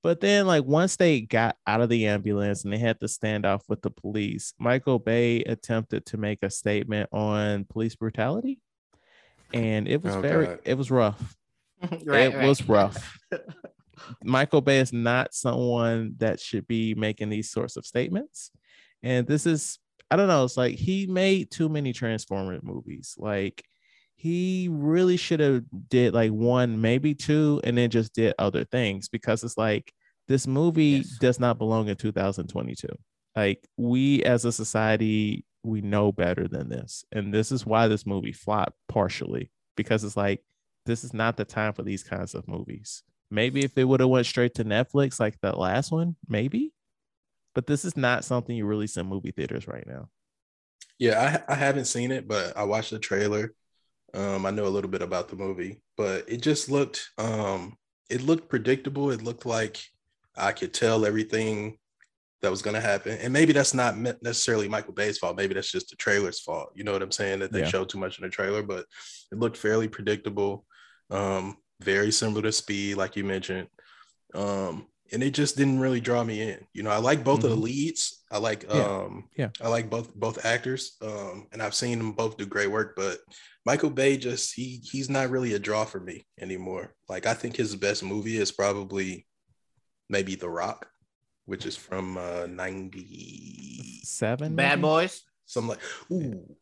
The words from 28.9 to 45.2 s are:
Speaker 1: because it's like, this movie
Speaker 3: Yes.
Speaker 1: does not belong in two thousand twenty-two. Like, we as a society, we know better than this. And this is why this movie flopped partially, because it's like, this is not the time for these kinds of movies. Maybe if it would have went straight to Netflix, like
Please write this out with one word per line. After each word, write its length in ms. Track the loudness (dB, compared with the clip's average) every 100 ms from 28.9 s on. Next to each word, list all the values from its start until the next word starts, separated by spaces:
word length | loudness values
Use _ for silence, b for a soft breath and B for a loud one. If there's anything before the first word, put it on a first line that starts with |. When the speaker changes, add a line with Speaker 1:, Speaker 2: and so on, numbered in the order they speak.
| -2 -6
Speaker 1:
because 360 | -4 0 0
it's 140 | 0 0
like, 340 | 2 2 -2 _ _ _ 0
this 200 | 0 2
movie 360 | 2 4 6
Speaker 3:
Yes. 360 | 6 4 2 2
Speaker 1:
does 180 | 4 4
not 200 | 2 2
belong 300 | 2 2 0
in 80 | -2
two 160 | -2
thousand 340 | 0 -2 -2 -6
twenty-two. 480 | -6 -6 -8 -10 -12 _ _ _ 0
Like, 320 | 0 0 _ -4
we 460 | 0 4 6 4
as 220 | 6 4 2
a 60 |
society, 920 | -2 -2 0 2 4 2 2 0 -2 -8 _
we 200 | -4 -4
know 300 | 0 4 4
better 360 | 4 0 0 -2
than 220 | -4 -6
this. 340 | -8 -10 -16 -8
And 220 | -6 0
this 180 | 0 0
is 140 | -2 2
why 220 | 4 6
this 180 | 4 0
movie 260 | -4 -4
flopped 460 | -6 -2 0 -2 -6 -4
partially, 600 | 0 0 -2 -6 -6 -6 _ _ -8
because 280 | 0 0
it's 120 | 0 0
like, 260 | 0 0 _ _ _ _ -4
this 160 | -4
is 120 | -4
not 240 | -2 0 0
the 80 | -4
time 260 | -2 -2
for 100 | -2
these 200 | -4 -6
kinds 320 | -6 -8 -6
of 120 | -8 -8
movies. 560 | -10 -8 -12 -14 -16 _ _ _
Maybe 340 | 0 0 0
if 120 | 0 2
it 60 |
would 160 | 4 6
have 100 | 6
went 160 | 4 4
straight 280 | 2 0 0
to 80 |
Netflix, 540 | 0 2 2 2 2
like 220 | 0